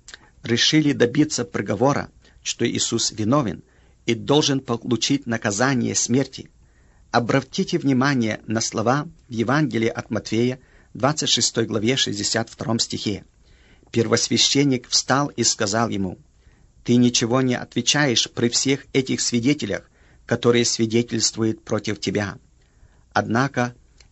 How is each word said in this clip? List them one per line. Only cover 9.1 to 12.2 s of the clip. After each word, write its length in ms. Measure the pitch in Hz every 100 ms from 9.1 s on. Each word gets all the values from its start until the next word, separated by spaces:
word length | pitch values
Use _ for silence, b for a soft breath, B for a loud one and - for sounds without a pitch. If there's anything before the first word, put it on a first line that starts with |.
| - -
в 20 |
Евангелии 560 | 113 110 143 147 117 113
от 220 | - -
Матфея, 500 | 104 - 110 123 131 b b b
двадцать 360 | 95 127 147 143
шестой 360 | 120 113 - 113
главе, 300 | 110 110 131
шестьдесят 540 | - 104